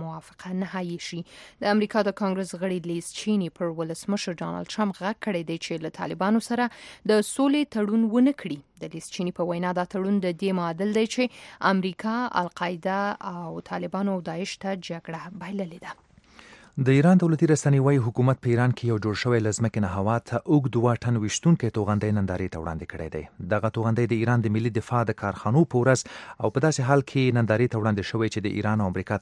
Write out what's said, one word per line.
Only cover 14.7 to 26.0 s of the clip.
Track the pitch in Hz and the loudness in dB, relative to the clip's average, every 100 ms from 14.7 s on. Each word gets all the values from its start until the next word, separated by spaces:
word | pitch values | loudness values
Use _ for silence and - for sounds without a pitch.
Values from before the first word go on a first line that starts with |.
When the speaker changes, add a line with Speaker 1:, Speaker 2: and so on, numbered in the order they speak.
| 190 - | -6 -8
Speaker 1:
جګړه | 170 - 165 165 180 | -12 -10 -12 -12 -12
بایللې | 170 196 180 175 - | -8 -6 -8 -10 -14
ده. | - _ - _ - - - - - 131 | -16 _ -20 _ -20 -20 -20 -12 0 4
Speaker 2:
د | 135 | 6
ایران | 160 185 | 8 6
دولتي | 175 160 165 | 6 4 4
رسنۍ | 151 147 139 135 | 4 4 4 6
وایي | 143 | 4
حکومت | 117 117 127 131 | 2 2 2 2
په | 127 | 2
ایران | 117 123 120 | 4 4 2
کې | 120 | 0
یو | 113 | 0
جوړ | 107 101 | 0 0
شوی | 123 120 | 2 2
له | 107 101 | 2 0
ځمکې | 113 107 | 0 0
نه | 104 95 | -2 0
هوا | 98 117 - | 0 0 -2
ته | 120 - | -4 2
اوږد | 147 127 120 120 | 2 4 2 2
واټن | 117 120 117 | 2 0 0
ویشتونکی | 104 - 170 165 117 110 | 0 0 4 4 2 0
توغندی | 101 104 107 | 0 2 2
نندارې | 104 95 90 92 | 0 0 -2 -4
ته | 85 | -6
وړاندې | 82 80 78 | -6 -6 -8
کړی | - 80 78 | -10 -8 -8
دی. | 76 - 90 | -10 -12 -4
دغه | 104 110 117 | -2 0 -2
توغندی | 113 110 117 | 0 0 2
د | 117 | 2
ایران | 113 120 113 | 2 2 2
د | 107 | 0
ملي | 117 110 | 0 -2
دفاع | - 123 113 | -2 0 0
د | 107 | -2
کارخانو | 101 95 110 127 170 | -4 -2 2 4 4
په | 123 | 4
ورځ | 123 127 | 4 4